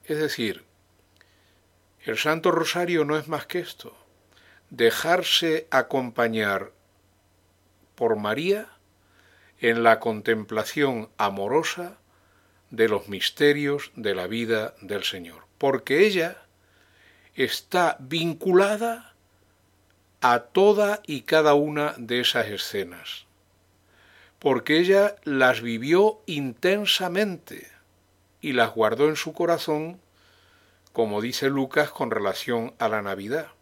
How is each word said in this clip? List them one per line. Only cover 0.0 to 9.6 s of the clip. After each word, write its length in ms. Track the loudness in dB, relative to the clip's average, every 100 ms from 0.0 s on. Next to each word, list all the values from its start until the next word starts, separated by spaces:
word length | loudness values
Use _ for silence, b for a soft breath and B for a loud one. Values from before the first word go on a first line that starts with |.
| -6
Es 120 | -2
decir, 480 | -2 -2 -4 -6 _ _ _ _ _ _ b b b b b _ _ _
el 140 | -8 -2
Santo 340 | -2 2 2
Rosario 540 | 2 0 -2 0 0 0
no 100 | -2
es 120 | -4
más 180 | -8 -6
que 140 | -8
esto, 360 | -8 -14 -20 -20 _ _ _ b b b _
dejarse 960 | 2 2 4 2 2 4 2 2 0 2
acompañar 1000 | 0 2 -4 -2 0 0 2 0 -2 -4 _ _ _ _ _ _ _ _ _ _ _ _
por 220 | -4 -2 0
María 520 | -2 -2 -2 -2 -4 _ _ _ b b b b b
en 240 | _